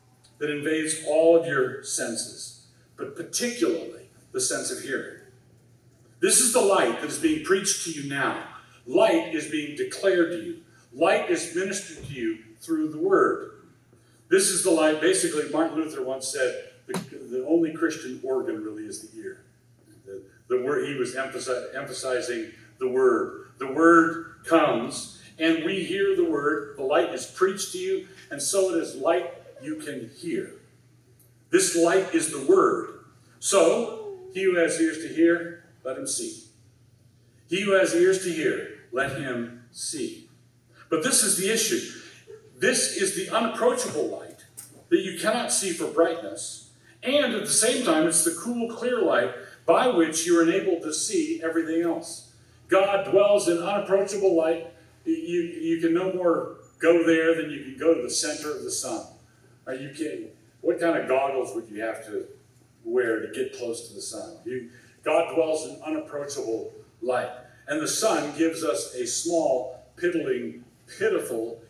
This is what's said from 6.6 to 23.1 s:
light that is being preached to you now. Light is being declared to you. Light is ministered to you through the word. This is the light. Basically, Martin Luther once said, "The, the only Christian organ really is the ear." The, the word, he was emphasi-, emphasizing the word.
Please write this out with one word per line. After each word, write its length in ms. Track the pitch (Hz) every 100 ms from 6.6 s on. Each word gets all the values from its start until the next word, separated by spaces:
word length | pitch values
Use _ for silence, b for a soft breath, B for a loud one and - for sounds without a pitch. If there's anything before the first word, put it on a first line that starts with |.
light 400 | 196 190 120 -
that 80 | 151
is 100 | 131
being 240 | 160 156
preached 400 | - 196 - - 170
to 60 |
you 160 | 151 139
now. 360 | 135 - - - B B B 120
Light 480 | 160 220 165 160
is 140 | 156 143
being 280 | 151 147 -
declared 560 | - - 196 180 160
to 60 | 170
you. 240 | - - b b b
Light 360 | 127 175 196 -
is 240 | 170 - 165
ministered 500 | 202 202 - 151 135
to 80 |
you 240 | 139 113 110 - -
through 300 | - 156 156
the 100 | 151
word. 640 | 190 190 - - - - - _ _ b b b _
This 200 | 190 185
is 140 | 180
the 80 | 180
light. 300 | 160 156 156
Basically, 480 | 160 - 170 151 139
Martin 280 | 156 160 147
Luther 260 | 151 143
once 240 | 127 131 -
said, 420 | 143 127 - - - -
"The, 80 | - - 143 123
the 140 | 127 131
only 260 | 170 160
Christian 480 | 156 160 - 131 -
organ 400 | - - - -
really 200 | 107 107
is 180 | 107 95
the 180 | 110 113
ear." 220 | 98 95 _ _ _ _ _ - 98
The, 160 | 95 b b -
the 140 | 127
word, 260 | 127 139 135
he 80 | 135
was 200 | 120 131
emphasi-, 600 | 131 127 131 123 - -
emphasizing 760 | - 127 131 123 120 117 110 B B -
the 100 | 127
word. 640 | 127 127